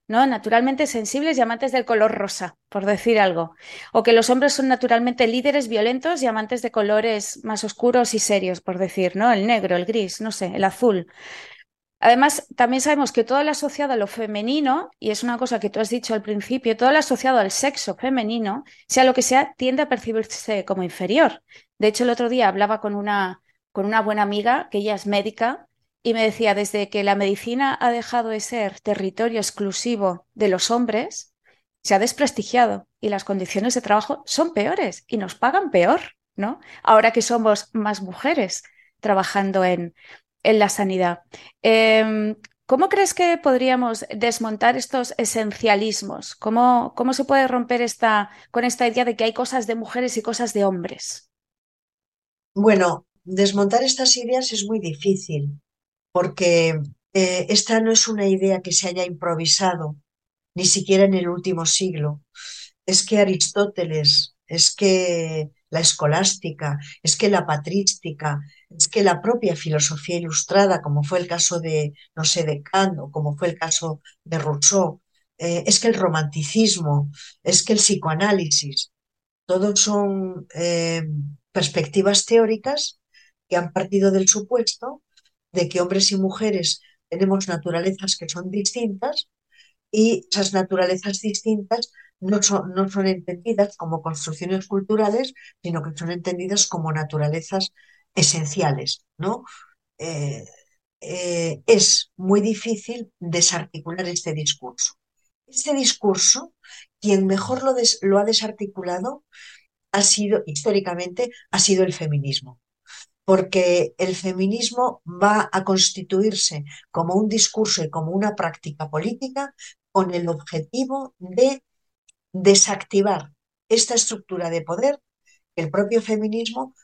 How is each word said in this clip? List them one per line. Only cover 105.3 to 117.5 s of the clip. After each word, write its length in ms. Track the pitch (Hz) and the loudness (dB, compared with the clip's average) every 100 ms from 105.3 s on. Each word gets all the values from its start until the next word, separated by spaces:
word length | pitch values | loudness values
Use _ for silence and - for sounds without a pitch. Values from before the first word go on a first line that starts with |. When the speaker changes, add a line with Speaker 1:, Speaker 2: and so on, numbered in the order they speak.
| _ _ | _ _
Speaker 2:
Este 280 | - 294 | -6 -2
discurso, 800 | 277 254 - 208 185 - 262 - _ - - - _ | 0 0 0 0 2 2 2 -2 _ -20 -20 -20 _
quien 260 | 208 196 190 | 0 2 2
mejor 380 | 196 240 254 | 0 -2 -2
lo 100 | 269 | 0
des-, 240 | 254 233 - | 0 0 0
lo 160 | 196 202 | 2 2
ha 60 | |
desarticulado 1000 | 214 220 220 - 196 190 180 180 233 294 _ - - - _ _ _ | 2 0 -2 -6 -10 -8 -6 -6 -6 -10 _ -20 -20 -20 _ _ _
ha 120 | 196 | 0
sido, 400 | 202 - 208 214 - | 2 2 0 0 -2
históricamente, 840 | 143 226 202 190 175 180 180 247 - _ | -4 -2 0 -2 -6 -6 -6 -6 -8 _
ha 80 | 190 | 0
sido 260 | - 190 | 2 4
el 80 | 180 | 2
feminismo. 680 | - 156 147 139 135 - - _ _ _ - - _ | 0 -4 -2 -2 -4 -6 -18 _ _ _ -20 -20 _
Porque 720 | - 190 185 185 180 175 156 - | 2 2 2 2 4 2 0 -2
el 160 | 185 | -4
feminismo 880 | 180 185 180 196 226 226 240 247 - 165 | -2 -4 -2 -2 -2 -4 -2 -2 -4 -12
va 420 | 180 202 214 240 | 0 2 2 0
a 120 | 190 | -2
constituirse 1000 | 190 190 - 196 185 190 214 - - 151 143 - - | 0 2 2 -2 -2 0 2 0 -2 -4 -10 -16 -8
como 220 | - 170 | -4 -2
un 140 | 190 214 | 0 2
discurso 540 | 220 - | 2 0